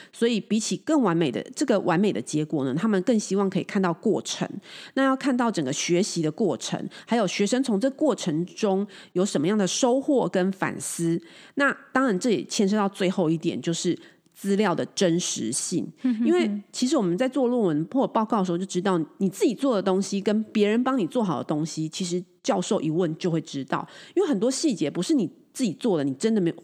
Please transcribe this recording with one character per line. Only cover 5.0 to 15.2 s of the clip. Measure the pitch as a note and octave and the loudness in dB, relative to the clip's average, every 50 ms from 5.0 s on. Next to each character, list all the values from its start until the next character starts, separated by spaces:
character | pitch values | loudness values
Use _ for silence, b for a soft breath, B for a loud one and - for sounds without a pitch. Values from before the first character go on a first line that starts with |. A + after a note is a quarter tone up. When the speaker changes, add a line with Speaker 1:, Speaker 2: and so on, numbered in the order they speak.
| C4+ | 2
Speaker 1:
要 | C4+ C4 | 2 2
看 | C4 B3+ C4+ C4 | 0 0 -2 0
到 | A#3+ B3 A#3 | 2 0 0
整 | - - D3 | 0 0 -2
个 | C3 D3+ | -2 -2
学 | - - - F3 F3 | -4 0 0 2 2
习 | G3 - - E3+ D#3 | 2 0 0 -2 -2
的 | D#3 | -2
过 | D#3 - A3+ F3+ C3 | 0 0 0 0 0
程， | A2+ - - - - - - B B B | -2 -4 -6 -6 -6 -6 -8 B B B
还 | B A3+ | B 0
有 | A#3+ G#3+ | 2 2
学 | F3 - - G3+ | 0 2 0 0
生 | G3+ - B3 | 2 2 0
从 | C4+ - A3 F#3+ | 2 2 0 2
这 | G3+ C4+ | 2 0
过 | C4+ - D4+ D4+ G#3+ | 0 2 2 2 2
程 | - - F3+ D3 D#3 F3 | 2 0 -2 -2 -2 -2
中 | F3+ - - - G#3 F#3+ F#3+ G3+ G#3 B B B B B | -4 -4 -2 0 0 2 0 0 -4 B B B B B
有 | F3+ F#3 | 0 0
什 | G#3 - D3+ | 0 0 0
么 | C#3 E3+ | 0 2
样 | G#3+ G#3+ | 2 2
的 | G3 | 2
收 | F3 - - - B3 A#3+ C#4 | 0 0 2 2 2 2 2
获 | C4+ - D4 B3 - F3+ | 2 2 2 2 2 2
跟 | - F#3+ F3+ F#3+ F#3+ | 0 0 0 0 0
反 | - - D3 - - | -2 -4 -4 -4 -6
思。 | C#3 - - - E3+ E3 E3 E3+ B B B B B B B | -8 -10 -6 -2 0 0 0 -2 B B B B B B B
那 | - C#4+ C4+ A3 - - - _ | 0 0 0 0 -2 -10 -4 _
当 | B3+ C4+ | 0 2
然 | C4 G3+ | 2 0
这 | F#3 - B3+ | 0 0 0
也 | G#3+ C3+ - | 0 0 -2
牵 | - - - G#3+ F#3+ | -4 0 0 2 2
涉 | G#3 | 2
到 | G#3+ G3+ G3 | 2 0 0
最 | G3 - G3 F3 | -2 0 -2 0
后 | F#3+ - F3+ D#3 | 2 2 2 2
一 | E3 | 2
点， | D#3+ - F3 G#2 A#2 | 0 0 -2 -4 -2
就 | C3 E3+ E3 | -4 -4 -4
是 | E3 - F3+ D#3+ B B B B B B _ _ | -2 -2 -2 -2 B B B B B B _ _
资 | - - G3 G3+ | -10 -4 -2 0
料 | F#3+ G#3+ G3 E3+ | 2 2 2 2
的 | - B2+ - - | 0 -2 -6 -2
真 | - G3+ F3 E3 | 0 2 2 2
实 | F3 | 2